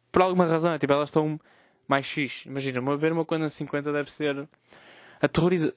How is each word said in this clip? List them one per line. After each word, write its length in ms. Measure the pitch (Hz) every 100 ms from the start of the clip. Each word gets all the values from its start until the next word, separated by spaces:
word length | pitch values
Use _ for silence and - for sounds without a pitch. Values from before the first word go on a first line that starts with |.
| -
por 80 | -
alguma 240 | 185 180
razão, 300 | 170 160 170
é 40 | 156
tipo, 140 | 139
elas 160 | 143 147
estão 320 | 160 156 156 _ _ _ _ -
mais 180 | 139 131
fixe. 400 | 156 131 - -
Imagina, 320 | 135 135 127
uma, 160 | 131
ver 160 | 143 156
uma 140 | 165
coisa 220 | 156 160 156
de 60 |
cinquenta 380 | - 147 147 147
deve 220 | 147 143
ser 340 | - 147 139 147 _ _ - - - - -
aterroriza-, 560 | 147 - 175 180 156